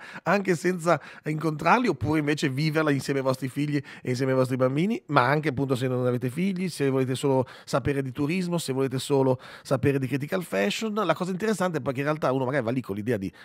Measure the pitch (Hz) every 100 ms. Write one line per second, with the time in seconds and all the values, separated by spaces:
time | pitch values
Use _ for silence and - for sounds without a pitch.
0 | - - 160 202 185 170 180 185 165 156
1 | - - 156 156 160 147 165 226 240 143
2 | 147 156 147 151 151 131 156 156 151 139
3 | - 139 131 127 131 139 147 143 - -
4 | - 123 131 131 123 127 127 139 196 233
5 | - 139 123 151 151 127 135 120 127 127
6 | 123 123 127 139 190 180 185 - 139 131
7 | 131 127 143 131 127 - - 143 131 139
8 | 135 123 147 185 175 170 - 131 135 131
9 | - 139 131 127 - - - 135 139 135
10 | 127 135 - 185 165 190 202 - 220 208
11 | 180 156 180 180 214 190 185 156 131 131
12 | 143 156 151 135 127 143 110 131 - 101
13 | 107 110 95 -